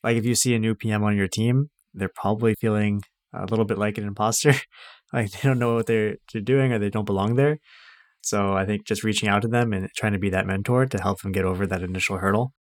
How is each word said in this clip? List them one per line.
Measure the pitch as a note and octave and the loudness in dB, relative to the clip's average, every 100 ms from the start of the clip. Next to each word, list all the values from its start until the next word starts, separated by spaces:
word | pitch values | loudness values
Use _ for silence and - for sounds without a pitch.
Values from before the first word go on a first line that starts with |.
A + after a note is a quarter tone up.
Like, | A#2 A#2 | 0 0
if | A2+ | 2
you | A#2 | 0
see | B2+ | 2
a | A#2 | 2
new | A2 A2 | 0 -2
P | A2+ | -2
M | G#2+ | 0
on | G#2 G#2 | 2 2
your | F#2+ | 0
team, | - A2+ B2+ D3 _ _ | 0 2 2 0 _ _
they're | G2+ F#2+ | -6 -6
probably | - G2 G#2+ A#2 G#2+ | -4 -2 0 2 2
feeling | A2+ G#2+ G#2 G2+ G2 _ _ | 0 0 0 -2 -4 _ _
a | - G2 | -10 -4
little | A2 G#2+ | 0 0
bit | G2 | 0
like | G#2 G#2 | -2 -4
an | |
imposter. | G#2 G2+ G#2+ A2+ D3+ | -8 -2 0 2 2
<laughs> | C3 - - - - _ | 2 0 -20 -20 -20 _
Like, | - G#2 | -4 -4
they | - C#3 | -2 0
don't | C3 | 2
know | A#2+ A#2 | 2 2
what | A2 | 2
they're, | A2+ G#2+ - _ | 0 0 -4 _
they're | A2+ | -8
doing | G2+ C3+ C3+ | 0 2 2
or | A#2 | 2
they | G#2 | 0
don't | G#2+ G2+ | -2 -2
belong | G2 G2+ A#2+ | 0 2 4
there. | C#3+ D3+ _ - - - _ _ | 2 0 _ -20 -20 -20 _ _
So | - G#2 G2 | -4 -2 0
I | G2 F#2+ | 0 0
think | G#2 - | -2 -2
just | G#2 | -4
reaching | A2 G#2 G#2+ | 0 0 2
out | G2+ | 2
to | A2+ | 2
them | A#2+ A#2+ | 0 0
and | G2 F#2+ - | 0 -4 -4
trying | A2 | -2
to | G2+ | 0
be | G2 | 0
that | F#2 F#2+ | 0 0
mentor | F#2+ G2+ B2 C3 | -2 0 2 2
to | G#2 | 0
help | F#2+ G2 | -2 -4
them | G2+ | -2
get | F#2+ F#2 | -2 0
over | F#2 G2 | 0 -2
that | F#2 | -2
initial | F2+ F#2 - F#2+ | -4 -4 -4 -2
hurdle | F#2+ G#2 B2+ _ | 0 0 0 _